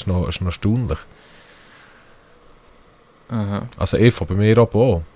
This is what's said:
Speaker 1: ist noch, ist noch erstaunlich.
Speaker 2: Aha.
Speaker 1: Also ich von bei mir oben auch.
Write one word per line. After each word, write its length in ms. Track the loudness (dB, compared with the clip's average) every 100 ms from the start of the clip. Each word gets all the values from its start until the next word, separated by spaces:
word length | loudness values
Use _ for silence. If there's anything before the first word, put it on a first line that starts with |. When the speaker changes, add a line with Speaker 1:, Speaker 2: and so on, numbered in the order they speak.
Speaker 1:
ist 60 | -4
noch, 200 | -2 -2
ist 120 | -4
noch 60 | -6
erstaunlich. 500 | -4 -2 -2 -2 -6 -10 -20 -20 -20 -20 -20 -20 -20 -20 -20 -20 -20 _ _ -20 -20 _ -20 _ _ _ _ -10
Speaker 2:
Aha. 400 | -6 -4 -6 -8 -8
Speaker 1:
Also 180 | -4 2
ich 160 | 2
von 140 | 2 -2
bei 80 |
mir 240 | 0 4 4
oben 200 | 4 2
auch. 240 | 2 0 -4